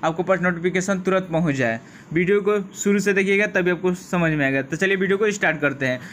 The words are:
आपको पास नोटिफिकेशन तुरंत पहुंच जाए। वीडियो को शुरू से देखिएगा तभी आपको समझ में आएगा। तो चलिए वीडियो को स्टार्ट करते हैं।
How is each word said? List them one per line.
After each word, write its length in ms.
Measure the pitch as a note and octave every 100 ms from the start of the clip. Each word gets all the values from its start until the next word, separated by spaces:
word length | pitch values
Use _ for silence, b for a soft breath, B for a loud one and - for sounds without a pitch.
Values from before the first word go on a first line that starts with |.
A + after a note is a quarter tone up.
आपको 180 | D#3+ E3
पास 180 | F3 F#3+
नोटिफिकेशन 600 | F3+ E3+ F3 F3+ F#3+ F#3+
तुरंत 280 | F#3 F#3+ F#3
पहुंच 220 | E3 E3
जाए। 260 | C3+ A#2 A2+ B B B
वीडियो 280 | D#3+ F3+ G3+
को 320 | G3+ G#3 G3
शुरू 260 | - G3+ G3+
से 140 | G3
देखिएगा 340 | G3 F#3+ G3 G#3
तभी 240 | G3 F3+
आपको 240 | F3 F#3
समझ 380 | F3+ - F3+ E3
में 140 | D3+ C3+
आएगा। 160 | C3+
तो 140 | C3+ D#3+
चलिए 200 | F#3+ G3
वीडियो 220 | F#3+ G3
को 120 | G#3+
स्टार्ट 300 | G3+ F3+ D#3
करते 260 | C#3+ C3 C3
हैं। 140 | B2+ C#3